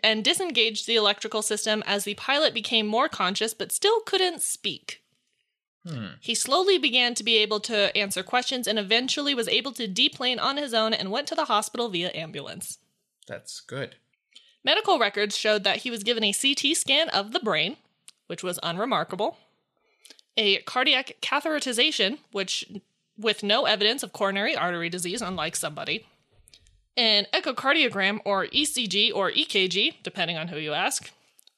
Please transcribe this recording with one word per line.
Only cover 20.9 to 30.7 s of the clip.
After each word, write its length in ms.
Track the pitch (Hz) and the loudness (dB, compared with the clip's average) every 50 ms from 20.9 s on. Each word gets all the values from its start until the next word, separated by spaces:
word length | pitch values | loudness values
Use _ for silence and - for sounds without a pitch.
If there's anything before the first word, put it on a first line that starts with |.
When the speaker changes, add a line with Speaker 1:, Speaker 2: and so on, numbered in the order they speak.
| 277 254 262 - 247 - | 4 2 0 -4 -10 -8
Speaker 1:
catheterization, 960 | - - 262 285 - 330 311 294 - 262 233 220 269 311 - - 202 190 262 - - _ | -4 -2 -2 0 0 0 -2 -2 -2 -2 0 2 2 2 2 0 0 0 0 -6 -12 _
which, 320 | - 196 190 190 - - - - 190 196 - _ _ _ _ _ _ | -6 -6 -4 -4 -4 -6 -6 -10 -14 -16 -16 _ _ _ _ _ _
with 280 | - 208 233 202 - 208 | -4 -2 -2 0 0 0
no 220 | 202 208 247 277 | 2 2 2 4
evidence 360 | 165 214 190 208 214 240 277 | 2 2 4 2 2 2 0
of 100 | - 190 | -4 -10
coronary 440 | - - 214 196 196 196 208 277 320 | -4 -2 -2 0 0 0 0 0 0
artery 320 | - 160 180 175 170 170 170 | 0 0 -2 -2 -2 -4 -4
disease, 340 | 175 180 170 175 185 247 | -4 -4 -4 -4 -4 -4
unlike 320 | 214 180 190 170 151 165 160 | -4 -6 -4 -4 -4 -4 -4
somebody, 520 | - - 156 151 - - - 160 185 - _ _ _ _ _ _ _ _ _ - _ _ _ _ _ _ _ _ | -4 -6 -6 -6 -6 -6 -4 -4 -6 -6 _ _ _ _ _ _ _ _ _ -20 _ _ _ _ _ _ _ _
an 300 | 254 240 220 214 208 202 - | 0 2 4 4 2 2 0
echocardiogram 880 | - 370 370 311 247 - - 269 302 330 285 233 - 196 190 196 208 214 - | -2 -2 -2 -2 -4 0 0 2 4 4 4 2 2 2 0 0 0 0 0
or 240 | 196 202 190 170 - | 0 0 0 0 0
E 140 | - 175 - | 0 0 0
C 220 | - - 254 240 196 | 0 0 -2 -2 0
G 240 | 175 202 214 214 | 2 2 2 4
or 180 | - 202 190 175 | 2 0 0 0
E 140 | - - - | 0 0 -2
K 240 | - - 202 185 180 | 2 2 2 2 2
G, 300 | 170 196 226 320 - - | 2 2 0 0 -2 -4
depending 340 | - 185 - 202 175 160 175 | -12 -10 -4 -4 -2 -2 -2
on 120 | 160 160 175 | -6 -6 -6
who 80 | 170 151 | -8 -6
you 140 | 156 151 | -4 -4